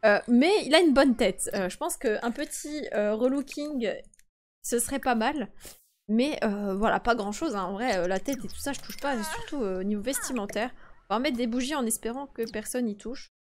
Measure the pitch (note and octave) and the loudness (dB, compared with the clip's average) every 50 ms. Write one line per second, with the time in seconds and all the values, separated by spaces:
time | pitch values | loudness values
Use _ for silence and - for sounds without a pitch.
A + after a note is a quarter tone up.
0 | - G#3+ G#3 - - - A#3+ A#3+ C4+ E4+ G4+ G#4 C#4 - C#4+ D#4+ F#4 E4 B3+ A#3+ | 6 6 6 6 4 4 6 6 8 6 6 4 4 6 6 6 8 8 8 8
1 | C#4 C#4+ A#3 - B3 G3 F#3+ - - - - G#3 F#3+ F3+ - - C#4+ F4 E4+ - | 8 6 6 4 4 2 2 0 -6 -4 -2 -2 -2 -2 -4 -4 -4 -4 -4 -2
2 | - B3+ G#3+ - - A#3+ A#3 - D4 D#4 - - - D4+ D4+ D4+ C4 - - - | 0 0 0 0 -2 -4 -4 -4 -6 -8 -8 -10 -8 -8 -8 -8 -8 -4 -2 0
3 | G#3 G#3 G#3+ A3 B3 C4 C4 C#4+ C4 C#4 - - C#4+ D4+ D4+ C4 A3+ G3+ - - | 0 0 0 2 2 2 2 0 -2 -4 -6 -8 -8 -6 -4 -2 -2 -2 -4 -4
4 | - - _ _ _ _ _ _ _ _ _ _ _ - - A#3+ A#3+ - C#4 C4+ | -10 -16 _ _ _ _ _ _ _ _ _ _ _ -2 -2 -2 -2 -2 -4 -2
5 | - C4 B3 A3+ A3 A#3+ D4+ D4+ A3+ - - - - - - - _ _ _ _ | 0 0 0 2 2 0 0 -2 -6 -6 -10 -16 -18 -18 -20 -20 _ _ _ _
6 | _ - G#3+ A3+ B3 D4 D4+ - - A3 G3+ G#3 G#3 G3+ F#3+ G3 G#3 A3 - F#3+ | _ 0 2 2 2 2 0 0 0 -2 -2 -2 -2 -2 -2 0 2 2 2 2
7 | - - A#3 A#3 G3+ G3 G#3 - D#4+ E4 A3+ G3+ F#3+ F3 G3 G3 A#3+ C4 G#3+ F#3 | 2 2 2 2 2 -4 -4 -4 -4 -2 -2 -2 -4 -4 -4 -4 -2 0 0 0
8 | E3+ F3+ F#3+ F#3+ F#3+ - F3+ E3 F#3+ - - - - C#4+ C4+ - - - - - | 0 0 0 -2 -2 -4 -6 -6 -6 -10 -10 -8 -6 -6 -6 -6 -8 -12 -12 -6
9 | - C#4 C#4 A#3 G#3 - E4 A#4 A#4 A4+ - D4 B3 G3 F#3 F#3 F#3 G3+ G#3+ G#3 | -4 -4 -2 -2 -4 -6 -6 -8 -8 -6 -4 -4 -2 -2 -2 -2 -2 -2 -2 -2
10 | G3+ A#3+ C#4 C#4 - - C4 B3 G3 G3+ - G#3 A3 B3 - - - - - - | -2 -4 -4 -4 -4 -4 -4 -4 -6 -4 -4 -4 -4 -4 -6 -12 -20 -20 -20 -20
11 | _ _ G3 A3 C4 D4+ C4 A3+ B3 A#3 A3+ B3+ B3+ B3+ D#4 D4 B3+ A3 G#3+ - | _ _ -2 0 0 0 0 0 0 0 0 -2 -2 -2 -2 -2 0 -2 -2 -4
12 | - A3+ A#3 C4 C#4+ C4+ - - A3+ A3 - G#3+ G#3+ - - B3 B3 A3+ G3+ G3+ | -4 -6 -6 -6 -8 -10 -6 -6 -6 -6 -6 -8 -8 -4 -4 -2 -2 -2 -4 -6
13 | - - E3+ - - - _ _ | -8 -10 -10 -10 -12 -18 _ _